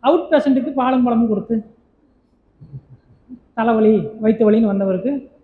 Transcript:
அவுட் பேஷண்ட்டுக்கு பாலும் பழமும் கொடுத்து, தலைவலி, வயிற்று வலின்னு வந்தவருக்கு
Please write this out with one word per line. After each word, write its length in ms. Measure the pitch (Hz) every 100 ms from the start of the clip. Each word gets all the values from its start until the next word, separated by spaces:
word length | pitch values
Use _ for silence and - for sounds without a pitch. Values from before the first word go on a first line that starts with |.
அவுட் 280 | 240 330 -
பேஷண்ட்டுக்கு 420 | 302 285 269 302
பாலும் 320 | 269 254 262
பழமும் 240 | 247 226 233
கொடுத்து, 360 | 202 208 226 - _ _ _ _ _ _ _ _ _ 143 139 _ - _ _ _ 254 _
தலைவலி, 540 | - 226 220 220 214 - -
வயிற்று 300 | 220 220 214
வலின்னு 220 | 220 226
வந்தவருக்கு 580 | 196 196 185 233 285 - _